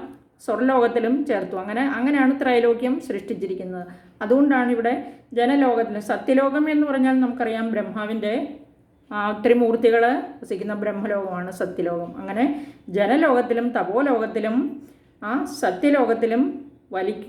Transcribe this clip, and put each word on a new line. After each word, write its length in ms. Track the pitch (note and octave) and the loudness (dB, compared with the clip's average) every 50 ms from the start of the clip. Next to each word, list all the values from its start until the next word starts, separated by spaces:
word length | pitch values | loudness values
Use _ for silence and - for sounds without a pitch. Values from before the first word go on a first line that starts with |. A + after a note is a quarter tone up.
| - - - - _ _ _ _ - | -6 -12 -18 -20 _ _ _ _ -6
സ്വർലോകത്തിലും 680 | - G#3+ G#3 B3+ C4 C4+ B3 A#3 A#3+ A#3+ A#3+ A3 A3+ C4 D#4 C#4+ C#4+ | -4 -2 0 2 2 4 4 4 4 2 0 0 0 0 0 0 0
ചേർത്തു. 280 | A3 F#3+ F#3 F3+ G3+ F#3 F#3+ | -2 -2 -2 -4 -6 -8 -6
അങ്ങനെ, 200 | G#3 G#3+ A#3+ C#4 C#4 G#3+ A3+ | -4 -2 -2 -2 -2 -2 0
അങ്ങനെയാണ് 360 | B3 C#4+ D4 C#4 C4 C4 C#4 C#4 | 0 2 2 4 4 4 2 2
ത്രൈലോക്യം 520 | - C4 B3 A#3 A#3 A#3 A3+ A3+ B3+ B3+ C#4 E4 - - | 2 2 2 4 4 4 2 2 0 -2 -2 -2 -4 -6
സൃഷ്ടിച്ചിരിക്കുന്നത്. 800 | G3+ G3 - - A3 F3 F#3+ F#3 F#3 F#3 F#3 F#3 F#3 F3+ F3+ F3 - - - - _ - A3 | -8 -8 -6 -8 -8 -6 -6 -6 -6 -8 -8 -10 -10 -10 -12 -14 -16 -20 -20 -20 _ -8 0
അതുകൊണ്ടാണ് 460 | G#3 B3+ C#4 D4 C#4 C4 B3+ B3 A#3+ B3 | 2 4 4 6 4 4 2 2 2 0
ഇവിടെ 180 | A3+ A3+ A#3+ C4 - - - - - - - - A#3 | 0 2 0 0 -2 -4 -10 -16 -20 -18 -6 -2 0
ജനലോകത്തിൽ, 560 | A#3+ B3+ C#4+ C#4+ C4+ B3+ A#3 A#3 A3+ - G#3 G#3 G#3 - | 2 4 4 4 4 4 4 2 0 -2 -4 -8 -4 -4
സത്യലോകം 520 | G#3+ G3 - C#4 C4 C4 C4+ C4+ C4+ D4+ D4+ D#4 D4+ | -4 -4 0 2 4 4 4 2 2 0 0 2 2
എന്ന് 120 | D4 D4+ D4 | 2 2 2
പറഞ്ഞാൽ 260 | C4+ C4+ C4 C4 C4 C4 B3+ | 2 2 2 2 4 2 2
നമുക്കറിയാം 420 | A#3+ A#3+ - A#3 A3 A3 A3+ A3+ A3+ G#3+ | 0 0 -2 -2 -2 -2 -2 -4 -2 -2
ബ്രഹ്മാവിൻ്റെ 600 | G#3 G3 F#3+ F3+ A3 G#3 G#3 A3 A3 G3+ G#3 A3+ D4 D4 D4 - - - _ _ _ _ _ _ _ _ - G#3+ G#3 | -4 -4 -4 -6 -8 -6 -6 -6 -4 -2 -2 -2 -2 -4 -6 -10 -16 -20 _ _ _ _ _ _ _ _ -10 -6 -4
ആ 20 | G#3 G#3 G#3+ G#3 G#3+ | -4 -4 -4 0 4
ത്രിമൂർത്തികൾ 600 | A#3 A#3+ A#3+ A#3+ A3+ A3+ A3+ B3 A3+ A3+ A#3 A#3 A#3+ C4+ - - - - - | 4 4 6 4 2 2 4 4 4 6 6 4 4 2 0 -4 -8 -14 -16
വസിക്കുന്ന 340 | - - G#3+ F#3 G3+ G#3 G#3 G#3 G#3 | -10 -8 -8 -8 -6 -6 -6 -4 -4
ബ്രഹ്മലോകമാണ് 680 | G#3 G3 G3+ G3+ G#3 G3+ G3+ G3 F#3+ F3+ F3+ F3+ F#3 F#3 - | -6 -4 -4 -4 -2 -2 -2 -2 -4 -6 -6 -6 -8 -6 -6
സത്യലോകം. 500 | F#3+ F3+ F3+ F#3 F3 F3 F3 E3+ F3 F3 - - | -6 -6 -4 -4 -4 -2 -2 -4 -6 -8 -10 -12
അങ്ങനെ 240 | F#3+ G3 G3 A3 C4 D4+ D4 D4 - - - - - - F3 G3 | -10 -6 -2 0 0 0 0 -4 -10 -14 -18 -20 -16 -6 0 0
ജനലോകത്തിലും 680 | G3+ G3+ B3+ D#4 E4 D4 B3 B3 A#3 - A#3 A#3 A#3+ A#3+ A3 G#3+ | 2 4 4 4 4 4 4 2 2 0 0 0 0 -2 -2 -2
തപോലോകത്തിലും 800 | F3+ F3+ G3+ B3 C#4+ C#4+ B3 A3 A3 G#3+ - A3 G#3+ A3 A3 C4 E4+ - - - - - - _ _ _ _ - G#3 G#3 | -2 0 0 0 2 2 2 0 0 -2 -4 -4 -2 0 0 0 0 -2 -6 -10 -16 -20 -20 _ _ _ _ -12 -8 -4
ആ 20 | B3 D4+ D4+ - - - | -4 -4 -4 -6 -6 -2
സത്യലോകത്തിലും 800 | B3 F#3+ F3+ - D4 C#4+ C#4+ C#4 A#3+ A3 A3+ A3+ A#3 A3 A3+ B3 D4+ - - - - - - _ _ - - | -2 -2 0 2 2 4 4 4 4 2 2 0 0 0 2 2 0 0 -2 -8 -12 -16 -20 _ _ -10 -6
വലി-, 280 | F#3 F#3 G#3 G#3+ - - | -4 -4 -4 -4 -6 -10